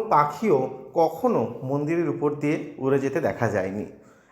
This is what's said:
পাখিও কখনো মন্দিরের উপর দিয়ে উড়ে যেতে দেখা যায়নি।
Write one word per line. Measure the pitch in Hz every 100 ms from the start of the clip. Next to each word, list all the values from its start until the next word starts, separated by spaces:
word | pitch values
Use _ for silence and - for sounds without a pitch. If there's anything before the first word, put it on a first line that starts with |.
| 220
পাখিও | 151 147 - 220 139 127 - -
কখনো | 170 160 - 247 180 117 120
মন্দিরের | 127 143 147 170 160
উপর | - 147
দিয়ে | 143 147 160 - -
উড়ে | 131 139
যেতে | 135 165
দেখা | 123 95 113
যায়নি। | 98 92 101 90 - - _ _